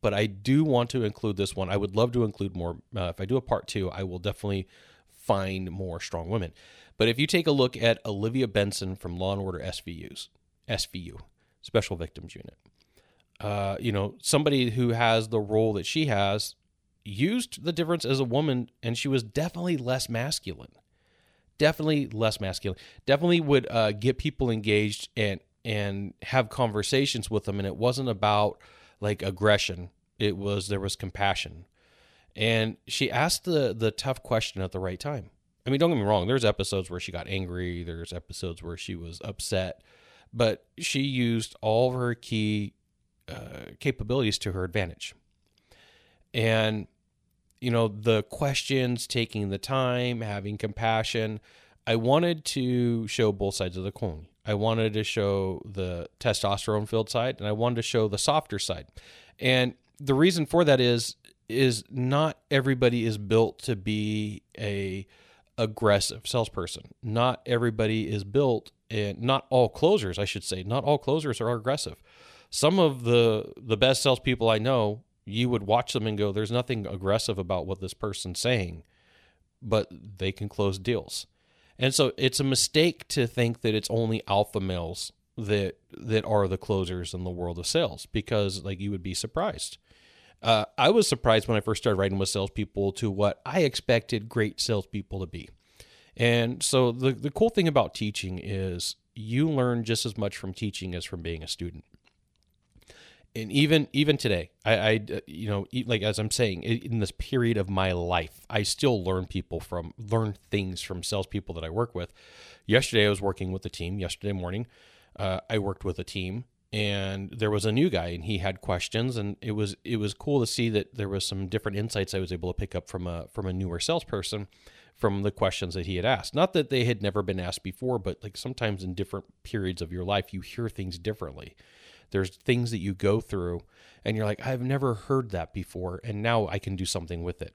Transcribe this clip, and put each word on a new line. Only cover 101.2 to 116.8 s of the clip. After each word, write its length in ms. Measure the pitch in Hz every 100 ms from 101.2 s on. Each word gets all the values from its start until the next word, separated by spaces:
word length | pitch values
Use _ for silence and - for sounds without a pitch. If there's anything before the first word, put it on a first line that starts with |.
being 220 | 82 82
a 60 | 80
student. 360 | - 71 - - _ _ _ _ _ _ _ _ _ _ - - - _
And 180 | - 110
even, 360 | 131 147 156 147
even 240 | 139 147 147
today, 340 | 123 92 78 _
I, 100 | - 110
I, 240 | 107 110 104
uh, 80 | 95 -
you 220 | 76 107
know, 180 | 101 98
e-, 140 | 123 120
like, 140 | 117
as 180 | 104 107
I'm 120 | 110
saying, 340 | - 120 90
i-, 160 | - 117
in 160 | - 113
this 100 | 101
period 480 | - - 135 120 110
of 100 | 92
my 240 | 95 95
life, 480 | 90 87 90 82 - -
I 140 | 110
still 420 | 101 - 143 117
learn 220 | 90 92 92
people 340 | 95 - 85
from, 320 | - 90 82 -
learn 380 | 107 113 110 101 _
things 300 | 101 95 90
from 220 | - 92
salespeople 520 | 85 104 95 104 - 82
that 80 |
I 40 | 80
work 260 | 87 120
with. 200 | 90 87 _ - - - -
Yesterday, 420 | - 113 131 117 104
I 40 |
was 100 | 101
working 320 | 98 92 92
with 140 | 95 -
a 20 |
team. 300 | - 85 98
Yesterday 340 | 90 - 101
morning, 340 | 98 87 98 120 _ _ _ _ -
uh, 220 | 101 92 -
I 80 | 113
worked 260 | 101 95
with 140 | 98 87
a 60 |
team, 400 | 90 - 92 101 123 _ _
and 580 | 110